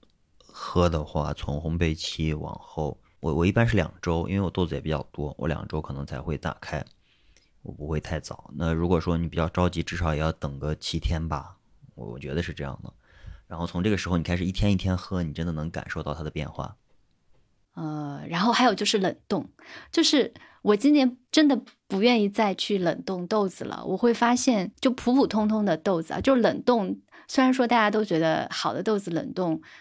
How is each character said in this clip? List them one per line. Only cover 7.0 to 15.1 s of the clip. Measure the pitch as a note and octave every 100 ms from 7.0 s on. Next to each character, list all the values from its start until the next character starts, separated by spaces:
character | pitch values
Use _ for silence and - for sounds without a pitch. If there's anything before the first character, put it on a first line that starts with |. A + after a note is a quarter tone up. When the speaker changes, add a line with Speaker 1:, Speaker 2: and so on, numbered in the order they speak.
| _ _ _ _ _ _
Speaker 1:
我 | -
不 | - D2+
会 | D#2
太 | - D#2+
早。 | - - - C#2+
那 | E2
如 | E2 F2
果 | F2
说 | E2+ E2+
你 | E2
比 | E2
较 | E2
着 | - F2+
急， | E2
至 | D#2 E2+
少 | F2
也 | D2+
要 | D#2+
等 | D#2 D2 C#2
个 | D2
七 | D2+ - E2
天 | - E2 D#2+
吧， | D2 - - _ _ -
我， | -
我 | A1 A#1
觉 | C#2
得 | D2
是 | -
这 | -
样 | C#2 B1+
的。 | A#1 - _ - - - -
然 | E2
后 |
从 | E2+ F2
这 | F#2+
个 | G2
时 | E2+
候 | F2
你 |
开 | D#2+ F2
始 |
一 | F#2
天 | F#2 G#2
一 | F#2+
天 | F#2+ F#2
喝， | -